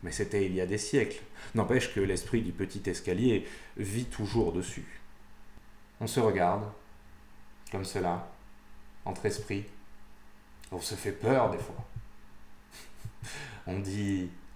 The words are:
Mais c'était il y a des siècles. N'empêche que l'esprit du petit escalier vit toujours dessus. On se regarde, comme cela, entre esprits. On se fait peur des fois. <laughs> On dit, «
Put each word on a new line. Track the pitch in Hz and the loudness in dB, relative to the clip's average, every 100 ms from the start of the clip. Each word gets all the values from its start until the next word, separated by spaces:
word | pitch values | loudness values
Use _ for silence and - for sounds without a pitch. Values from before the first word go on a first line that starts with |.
Mais | 90 | -6
c'était | - 98 101 95 | -2 2 4 4
il | |
y | 92 | 4
a | 92 | 2
des | 104 | 2
siècles. | - 139 113 - - - - | 4 4 4 -2 -10 -12 -2
N'empêche | 113 101 123 - | 2 6 4 4
que | - | 2
l'esprit | 98 92 - 117 | 4 4 2 2
du | 90 | 2
petit | 87 95 104 95 | 0 -2 0 -2
escalier | 87 - 90 127 107 - - - - | -2 0 4 6 6 2 -10 -12 -4
vit | 101 107 123 | -2 0 -2
toujours | - 104 113 95 | -2 2 4 4
dessus. | 85 92 - 92 - - - - - - - - - - - | 2 -2 -6 -8 -10 -14 -16 -16 -16 -14 -16 -16 -20 -20 -6
On | 110 | 0
se | - | 4
regarde, | 113 95 90 101 107 - - - - - - - - - - | 6 6 4 4 -2 -8 -18 -20 -18 -18 -18 -16 -16 -16 -6
comme | 101 | -4
cela, | 92 101 90 87 - - - - - - - - | -2 0 2 0 -4 -12 -16 -18 -16 -16 -14 -10
entre | - 98 107 | -6 0 0
esprits. | - 104 101 101 - - - - - - - - - - | 0 -2 -4 -4 -12 -14 -14 -14 -16 -18 -20 -20 -18 -10
On | 90 | -6
se | - | -4
fait | 101 107 | -2 -2
peur | - 110 135 110 | 0 6 6 6
des | 92 | 2
fois. | - - - - - - - - - - - - - - 107 - | -4 -6 -8 -8 -10 -12 -14 -14 -14 -16 -16 -16 -14 -10 -12 -10
<laughs> | - - 139 110 - | -10 -8 -10 -10 -4
On | 92 | -4
dit, « | 98 101 101 98 90 - - | -2 0 2 2 0 -6 -14